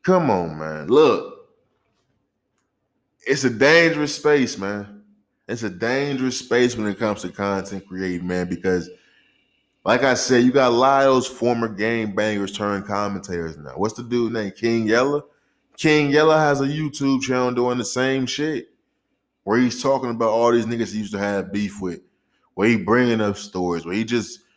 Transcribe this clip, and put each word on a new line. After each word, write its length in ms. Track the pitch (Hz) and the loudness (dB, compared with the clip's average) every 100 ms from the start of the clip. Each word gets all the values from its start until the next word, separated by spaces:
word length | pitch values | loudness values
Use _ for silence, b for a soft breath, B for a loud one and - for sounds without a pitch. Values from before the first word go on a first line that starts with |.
Come 280 | - 185 151 | 4 2 4
on, 280 | 95 82 78 | 0 -2 -8
man. 300 | 78 78 76 | -10 -10 2
Look, 600 | 135 151 104 - - - _ _ _ _ _ _ _ _ _ _ _ _ _ _ _ _ _ - | 6 6 4 -4 -16 -20 _ _ _ _ _ _ _ _ _ _ _ _ _ _ _ _ _ -4
it's 180 | 131 | 0
a 60 | 131 | 0
dangerous 640 | 110 139 165 165 147 147 | 2 6 6 6 2 -4
space, 440 | - 151 147 123 - | 0 2 2 2 -4
man. 440 | 98 104 101 - _ _ _ _ - | -6 -6 -10 -18 _ _ _ _ -10
It's 140 | 113 | -6
a 80 | 110 | -6
dangerous 680 | 90 113 131 143 131 127 123 | -4 -2 -2 -2 -2 -4 -4
space 380 | - 120 123 110 | -2 2 2 0
when 120 | 104 | -6
it 100 | 95 | -2
comes 240 | 110 101 | -4 -4
to 60 | 90 | -8
content 580 | - 101 98 92 98 - | -6 -2 -2 -4 -12 -10
creating, 400 | 92 92 87 90 | -8 -6 -4 -4
man, 220 | 90 90 | -4 -4
because 420 | 90 95 90 87 b b b b b b b _ _ 95 | -4 -2 -2 -4 b b b b b b b _ _ 0
like 160 | 123 | 2
I 120 | 135 | 2
said, 280 | 123 - 127 | 0 2 4
you 80 | 123 | 6
got 220 | 135 127 | 4 4
a 20 | |
lot 280 | 120 131 139 | 4 4 4
of 120 | 135 | 4
those 140 | 131 123 | 4 0
former 400 | - 120 117 113 | -2 -2 0 -4
game 440 | 98 110 113 107 | -2 -2 -2 -2
bangers 380 | 98 107 104 98 | -2 -2 -2 -4
turned 360 | 101 104 98 101 | -4 -4 -4 -4
commentators 680 | 101 101 98 - 87 82 76 | -4 -2 -6 -6 -8 -8 -10
now. 140 | 71 65 | -16 -4
What's 180 | 107 | -4
the 80 | 113 | -4
dude 300 | 117 120 113 | -4 -2 -2
named 240 | 117 101 - | -4 -6 -4
King 320 | 117 117 110 | -2 0 2
Yella? 340 | 113 135 147 - _ _ _ _ - | 2 2 0 -6 _ _ _ _ -2
King 340 | 160 151 143 | 2 4 4
Yella 260 | 147 156 156 | 4 4 4
has 220 | 151 139 | 2 0
a 40 | |
YouTube 580 | 139 151 156 143 139 131 | -2 -2 -6 -2 0 0
channel 300 | 131 127 127 | 0 0 0
doing 260 | 123 123 123 | 0 0 -2
the 60 | |
same 420 | 113 127 131 135 127 | -4 -2 -2 -2 -4
shit, 440 | - 151 143 - _ _ _ _ _ _ _ | -4 -4 -4 -10 _ _ _ _ _ _ _
where 160 | 98 117 | -2 2
he's 200 | 123 - | 2 0
talking 300 | 139 135 127 | 0 0 -2
about 200 | 117 113 | -2 0
all 200 | 113 117 | 2 4
these 160 | 120 110 | 4 0
niggas 260 | 117 104 | -4 -4
he 60 | 107 | -6
used 140 | 104 | -6
to 80 | 101 | -4
have 320 | 101 101 92 | -2 -2 -4
beef 280 | 101 104 101 | -4 -4 -6
with, 200 | 92 82 _ _ _ _ _ | -8 -8 _ _ _ _ _
where 140 | - 110 | 0 2
he 80 | 113 | 2
bringing 440 | 92 120 123 113 | 2 2 4 2
up 160 | 104 98 | 0 -4
stories, 500 | - 92 90 85 80 | -8 -6 -4 -4 -4
where 80 | |
he 80 | 101 | -4
just 380 | 113 120 101 - _ | -2 -2 -2 -12 _